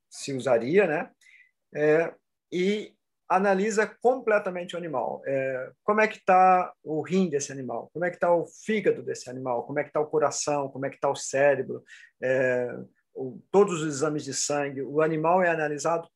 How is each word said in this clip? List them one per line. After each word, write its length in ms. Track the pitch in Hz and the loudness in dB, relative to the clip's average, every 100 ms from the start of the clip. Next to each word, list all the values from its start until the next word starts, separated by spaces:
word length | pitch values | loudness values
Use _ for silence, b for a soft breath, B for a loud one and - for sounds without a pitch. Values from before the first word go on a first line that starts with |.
| _ | _
se 240 | - - | -14 -8
usaria, 520 | 135 123 120 117 185 190 | -4 0 0 2 2 2
né? 240 | 156 - _ b b b _ _ | 0 -6 _ b b b _ _
É, 400 | 147 151 156 165 - _ _ - | -2 2 4 2 -6 _ _ -8
e 420 | 170 185 208 - _ _ _ - | -2 0 0 -4 _ _ _ 0
analisa 580 | 180 202 190 208 208 214 - | 2 4 2 0 0 -2 0
completamente 760 | 226 262 233 208 208 180 175 170 | 0 0 2 0 0 -8 -8 -8
o 20 | |
animal. 440 | 170 135 113 69 - | -6 -4 -4 -6 -4
É, 460 | 135 135 127 131 - | -2 -2 -6 -10 -10
como 180 | - 208 | -2 2
é 60 | 214 | 2
que 160 | 202 | 0
tá 500 | - 185 185 185 180 - | 4 6 8 6 2 -8
o 180 | - 156 | -8 -6
rim 280 | 143 185 185 | 0 0 2
desse 220 | 139 135 | 0 -6
animal? 380 | 139 127 117 - | -10 -8 -8 -10
Como 120 | 156 175 | -6 -6
é 60 | |
que 80 | 175 | -2
tá 140 | 175 | 2
o 120 | 170 160 | 2 0
fígado 580 | - - 214 175 - | -10 -4 0 2 0
desse 260 | 131 127 - | -2 -10 -10
animal? 360 | 127 131 120 - | -10 -4 -4 -4
Como 140 | 143 | -6
é 40 | |
que 80 | 143 | -4
tá 80 | 156 | -2
o 80 | 151 | -2
coração? 600 | 156 143 - - 147 139 | 0 0 0 -4 -2 -4
Como 160 | 131 135 | -6 -8
é 40 | |
que 100 | - | -2
tá 100 | 143 | -2
o 60 | 135 | -2
cérebro? 680 | - 135 143 135 120 123 - B B - | -2 2 4 4 -2 -8 -12 B B -6
É, 520 | 127 131 127 123 123 123 127 _ _ | -2 2 2 0 -2 -8 -14 _ _
o, 280 | - 131 107 - | -12 -12 -12 0
todos 300 | 190 202 170 | 4 4 2
os 140 | 156 139 | -4 -2
exames 280 | 151 151 | -2 -4
de 100 | 135 | -6
sangue. 480 | 131 - 147 143 139 | -6 -4 -2 -4 -6
O 200 | 135 143 | -4 0
animal 400 | 160 160 160 185 | 0 2 2 4
é 60 | 180 | 4
analisado 600 | 160 151 147 156 165 - | 2 -2 -2 -2 -2 -4